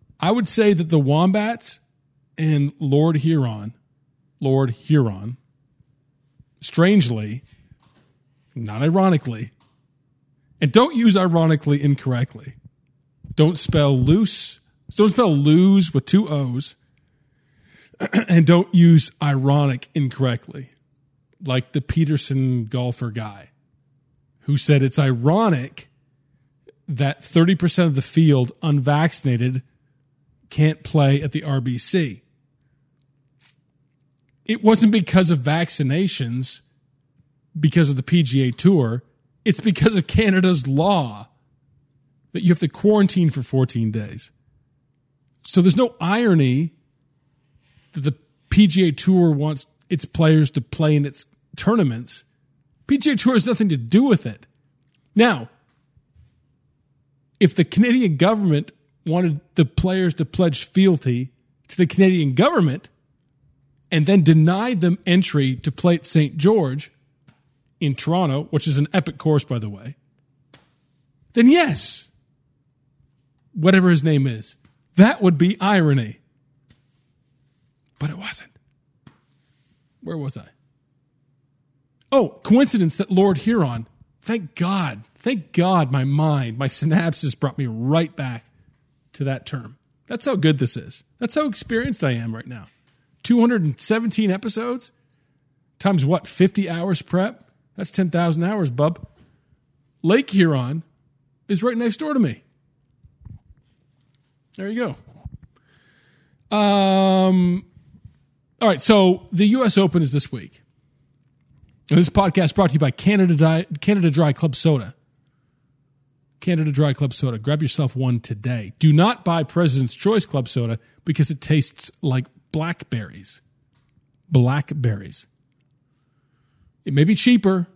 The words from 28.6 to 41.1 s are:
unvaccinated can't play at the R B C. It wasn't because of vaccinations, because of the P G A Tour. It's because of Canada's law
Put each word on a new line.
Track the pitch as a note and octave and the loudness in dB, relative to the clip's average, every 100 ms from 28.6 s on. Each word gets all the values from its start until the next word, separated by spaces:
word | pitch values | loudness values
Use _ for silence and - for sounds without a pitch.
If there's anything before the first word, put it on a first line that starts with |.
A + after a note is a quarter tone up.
unvaccinated | E3 D3 C3 D3 D#3+ - C3+ A#2 B2+ B2+ - _ _ _ _ _ _ _ _ | -2 -2 0 0 0 -2 -2 -2 -2 -4 -10 _ _ _ _ _ _ _ _
can't | - D3+ D3+ | 0 0 0
play | - D3+ C#3 C#3 | -4 0 2 0
at | D3 | -2
the | D3+ | -8
R | D#3 C3+ | -6 -4
B | B2 B2 | -4 -6
C. | - F#3 C#3+ F#2+ _ _ _ _ _ _ _ _ _ _ _ _ - _ _ _ _ _ _ _ _ _ | -4 -4 -4 -8 _ _ _ _ _ _ _ _ _ _ _ _ -20 _ _ _ _ _ _ _ _ _
It | - A3+ | -8 0
wasn't | G#3+ G#3+ A3 | 2 4 4
because | A3 - F#3+ E3+ | 2 2 2 2
of | D#3 | 0
vaccinations, | B2+ D#3+ E3+ - C3 D#3 G3 - A#2 B2 B2+ - _ _ _ _ _ _ _ _ _ D#3 | -2 -2 -2 -4 -2 -2 -2 -4 -6 -6 -8 -10 _ _ _ _ _ _ _ _ _ -4
because | D3+ F3 C#3+ | 0 2 0
of | C3 | -2
the | |
P | - F3 | 0 0
G | C3+ C3+ | 0 0
A | B2+ | -2
Tour. | A#2+ F#3 F3+ A#2 B2 - _ _ _ G#3+ | 0 2 2 0 -4 -10 _ _ _ -4
It's | - | -2
because | A3 E3+ A3+ | -2 0 2
of | G3+ - | 0 0
Canada's | - G#3+ F#3 F#3 E3 B2+ | 0 2 2 2 0 -2
law | C#3 F#3 F#3 B2 | 0 0 0 -2